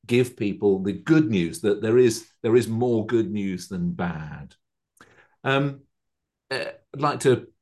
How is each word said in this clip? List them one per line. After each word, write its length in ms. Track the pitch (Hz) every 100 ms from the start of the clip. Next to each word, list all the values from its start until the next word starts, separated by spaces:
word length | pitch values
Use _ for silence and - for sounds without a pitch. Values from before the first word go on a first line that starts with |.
| -
give 300 | 120 123 -
people 460 | 104 95 104 95
the 100 | 95
good 380 | 90 - 160 120
news 300 | 104 82 80
that 180 | 107 101
there 160 | 107 120
is, 300 | 123 113 - _
there 140 | 117 117
is 120 | 113
more 380 | 113 123 113 104
good 240 | 120 98
news 380 | 104 98 90 -
than 240 | 92 87
bad? 640 | 85 87 78 78 147 - _ _ _ _ _ _ _ _ _
Um, 360 | 131 139 143 139 _ _ _ _ _ _ _
uh, 140 | 131 - - _
I'd 60 | 135
like 200 | 147 135
to 260 | 139 117 - _